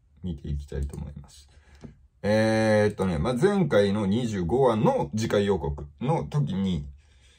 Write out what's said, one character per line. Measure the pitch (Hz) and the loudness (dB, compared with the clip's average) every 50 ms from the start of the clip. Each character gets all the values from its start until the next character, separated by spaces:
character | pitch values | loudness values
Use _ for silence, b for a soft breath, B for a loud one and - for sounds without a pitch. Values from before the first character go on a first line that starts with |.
| _ _ _ _ | _ _ _ _
見 | - 92 78 | -10 -8 -8
て | 73 - | -8 -8
い | 78 73 | -8 -8
き | 69 71 | -8 -8
た | - 69 | -8 -8
い | 69 69 | -8 -6
と | 69 - | -6 -8
思 | 71 71 71 | -10 -12 -12
い | 71 71 | -14 -16
ま | 71 | -18
す。 | - - - - B B B B B B B B B B B _ _ _ _ | -20 -20 -20 -20 B B B B B B B B B B B _ _ _ _
え | - 101 107 110 110 110 110 110 110 110 107 107 104 104 | 0 2 2 4 4 2 2 2 2 4 4 4 4 2
ー | |
っ | 104 | 2
と | - 95 | 0 -2
ね、 | 95 85 | 0 0
ま | 71 76 120 | 0 0 -2
あ、 | 131 | 0
前 | - - 202 202 196 175 | 2 2 2 4 2 2
回 | - - 104 101 98 98 | 2 4 2 2 2 2
の | 110 104 | 0 0
二 | 95 101 123 127 | 0 0 0 -2
十 | 113 107 95 87 | -2 -4 -4 -2
五 | 82 113 135 | 0 2 2
話 | - - 110 | 4 4 4
の | 107 139 240 277 254 - - - | 4 2 2 2 0 -2 -4 -4
次 | 107 113 | -4 -2
回 | - - 104 101 | 0 2 2 2
予 | 101 98 | 2 0
告 | 92 - 73 71 - - - - - | -2 -2 -6 -8 -8 -10 -14 -12 -6
の | 117 139 165 - 73 | -4 -2 -2 -2 -2
時 | 73 - 147 143 - - | -2 -2 -2 -2 -2 -2
に、 | 95 98 95 87 76 71 71 - b b b b b b b b | -2 -2 -2 -2 -4 -6 -8 -14 b b b b b b b b